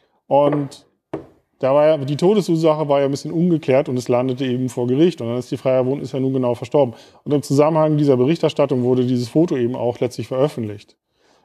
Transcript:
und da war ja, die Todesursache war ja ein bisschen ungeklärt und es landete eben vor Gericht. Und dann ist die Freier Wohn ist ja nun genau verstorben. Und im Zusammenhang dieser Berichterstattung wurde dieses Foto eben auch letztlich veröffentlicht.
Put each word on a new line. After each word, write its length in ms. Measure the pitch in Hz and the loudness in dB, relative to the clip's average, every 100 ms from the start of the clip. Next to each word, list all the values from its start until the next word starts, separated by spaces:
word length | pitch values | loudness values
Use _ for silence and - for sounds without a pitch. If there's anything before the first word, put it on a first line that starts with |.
| _ _ _ | _ _ _
und 580 | 143 143 147 139 - _ _ _ - - _ _ _ | 2 2 0 -4 -10 _ _ _ -14 -14 _ _ _
da 160 | 131 143 | 0 4
war 100 | 151 | 4
ja, 120 | 156 | 2
die 200 | 135 147 | -2 0
Todesursache 720 | 175 214 175 165 160 156 147 | 2 2 2 0 2 2 0
war 100 | 143 | 0
ja 60 | 139 | 0
ein 60 | |
bisschen 200 | 139 151 | -2 -4
ungeklärt 560 | 170 175 160 147 131 151 | -2 0 0 2 2 2
und 80 | 123 | -4
es 120 | 117 | 0
landete 360 | 123 131 127 135 | 0 0 -2 -4
eben 220 | 123 127 | -2 -4
vor 200 | - 123 | -4 -2
Gericht. 340 | 131 175 - | 2 2 2
Und 60 | 117 | -6
dann 100 | 123 | -6
ist 140 | 123 | -6
die 60 | 135 | -4
Freier 280 | 135 131 127 | 0 0 0
Wohn 160 | 143 | -2
ist 100 | 147 | -6
ja 80 | 139 | -4
nun 140 | 131 | -2
genau 220 | 131 123 120 | 0 -2 -4
verstorben. 400 | 123 147 131 110 - _ | -2 -2 -2 -4 -20 _
Und 80 | - | -4
im 120 | 143 | -4
Zusammenhang 540 | - 139 147 160 156 151 | 0 2 2 2 2 2
dieser 200 | 147 127 | 2 4
Berichterstattung 640 | 123 165 156 - 143 127 | 2 0 -2 0 0 0
wurde 220 | 123 127 123 | 0 0 0
dieses 240 | 123 120 | -2 0
Foto 260 | 156 170 143 | 0 0 0
eben 200 | 117 127 | -2 -2
auch 240 | 120 120 | -4 -2
letztlich 280 | 127 - 113 | -4 -6 -6
veröffentlicht. 720 | 131 151 - 107 98 - _ _ _ _ _ | 0 0 -2 -8 -10 -18 _ _ _ _ _